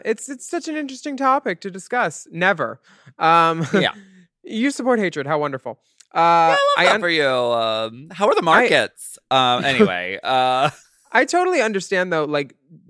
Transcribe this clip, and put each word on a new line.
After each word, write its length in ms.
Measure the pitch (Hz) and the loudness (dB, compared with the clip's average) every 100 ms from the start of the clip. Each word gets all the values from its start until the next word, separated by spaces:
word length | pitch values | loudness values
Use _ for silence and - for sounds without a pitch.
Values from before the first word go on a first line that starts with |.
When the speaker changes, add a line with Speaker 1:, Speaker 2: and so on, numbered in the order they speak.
Speaker 1:
it's, 240 | - 226 - | -6 -6 -8
it's 180 | 277 - | -16 -10
such 220 | 349 330 | -10 -8
an 80 | 302 | -8
interesting 400 | 285 262 294 269 | -10 -12 -12 -4
topic 440 | 269 269 254 180 | 0 0 -2 -8
to 80 | 196 | -10
discuss. 580 | 185 - 247 196 - - | -14 -8 -4 -4 -6 -14
Never. 500 | 165 180 185 120 - _ _ - - | -2 0 0 -4 -6 _ _ -20 -2
Um, 480 | 165 165 165 165 156 | 4 6 4 2 0
<laughs> 40 | |
Speaker 2:
Yeah. 200 | 202 127 - - 185 180 _ | 0 0 -2 -18 _ _ _
Speaker 1:
you 260 | - 220 262 | -10 -4 -4
support 300 | 277 247 247 | -2 -2 0
hatred. 260 | 190 156 139 | 0 -4 -4
How 120 | 151 | -2
wonderful. 400 | 147 135 123 110 _ _ - | -2 -6 -10 -14 _ _ -8
Uh, 40 | - | 0
Speaker 2:
Yeah, 40 | |
I 300 | 165 170 165 | 4 4 4
love 60 | 160 554 - | 4 2 4
Speaker 1:
I 60 | |
Speaker 2:
that 100 | 180 - | 2 2
Speaker 1:
un- 40 | |
Speaker 2:
for 80 | 175 | 0
you. 180 | 165 139 | 0 0
Um, 800 | 127 120 117 113 110 113 117 151 | 0 0 0 0 -2 -6 -10 -18
how 160 | 180 208 | -2 0
are 60 | |
the 80 | 403 | 2
Speaker 1:
I 20 | |
Speaker 2:
markets? 720 | 170 175 247 151 107 - - - _ | 4 4 4 2 0 -6 -18 -20 _
Um, 340 | 131 127 123 | 0 2 0
Speaker 1:
<laughs> 80 | 139 | 0
Speaker 2:
anyway, 480 | 127 156 90 90 95 | 2 2 0 -6 -6
uh, 480 | 104 131 127 127 143 - _ _ _ | -2 0 0 0 0 -4 _ _ _
Speaker 1:
I 140 | 226 | -2
totally 360 | 269 339 359 349 | 0 0 0 0
understand, 500 | 220 196 180 190 180 | 0 -4 -4 -2 -2
though, 120 | 160 151 | -2 -2
like, 280 | 147 143 _ 143 160 _ | -4 -6 _ _ -20 _